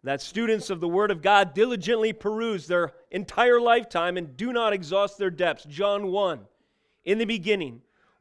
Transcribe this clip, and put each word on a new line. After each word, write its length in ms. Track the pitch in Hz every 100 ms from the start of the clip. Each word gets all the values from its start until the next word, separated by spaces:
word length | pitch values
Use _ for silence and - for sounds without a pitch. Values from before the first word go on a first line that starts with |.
that 180 | 147 139
students 480 | - 214 233 220 -
of 120 | 180
the 60 | 170
Word 220 | 180 208
of 100 | 180
God 320 | 190 202 185
diligently 580 | 143 240 233 170 233 226
peruse 560 | 220 202 214 233 196 147
their 240 | 175 165 - _
entire 520 | 180 180 - 247 240
lifetime 560 | 240 240 - 175 175 180
and 180 | 160 127
do 160 | 233
not 220 | 240 226
exhaust 440 | 202 156 190 202 202
their 140 | 196
depths. 320 | 165 175 147
John 440 | 147 143 202 202 202
one, 340 | 190 196 139 98 _ _ _ _ _ -
In 120 | 214
the 80 | 220
beginning 560 | 226 175 208 147 117 _ _ _ _